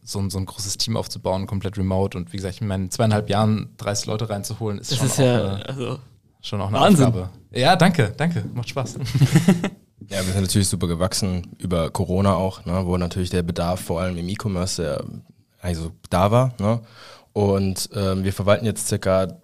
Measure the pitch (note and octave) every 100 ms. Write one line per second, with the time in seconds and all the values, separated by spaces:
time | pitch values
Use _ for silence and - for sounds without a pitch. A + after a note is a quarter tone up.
0 | - G2+ G2 F#2+ F#2+ - G2+ - - A2+
1 | - - F#2+ F#2+ F#2+ G2 F#2+ G2 F#2+ F#2+
2 | G2 F#2 E2+ G2 F#2+ - G#2+ F#2+ F#2 -
3 | A2+ G#2+ G#2 G2+ G#2+ G#2+ - - G2 G2+
4 | - G#2+ A2+ G2+ F#2+ A2 A2 G2+ - B2
5 | C3 - B2+ A#2+ G2 G2 - C3+ A#2 -
6 | - _ _ _ - G#2 F#2+ G#2+ F#3+ E3+
7 | B2+ A2+ G2+ - - A#2+ C3+ F3+ E3 E3+
8 | G#2+ - E3 E3+ F#2+ A#2+ A#2 C#3 A#2+ -
9 | A2+ - C#3 E3+ F#3 F3 - - _ -
10 | - G2 F#2 F#2+ F#2 G#2 F#2+ E2+ F2 E2
11 | F#2 - F#2 F2+ F2 - F#2 F2 D#2+ -
12 | F#2 F#2 G2+ F2 F#2+ - - F2+ F2+ F2+
13 | F2 F#2+ F2 F#2 E2+ E2+ E2+ F2+ - E2+
14 | F#2 F2 F2 G2 G#2 F#2 F#2 - D#2+ C#2
15 | - - - - _ _ F2+ E2 E2 -
16 | - F2 G2+ A#2+ C3 B2 G2+ A#2 - -
17 | - - _ G#2+ G2+ G2 G2 F#2 - G#2+
18 | G2 F#2+ F#2+ F#2+ G2 G#2 A2+ G2+ - G#2
19 | - F#2+ F#2 -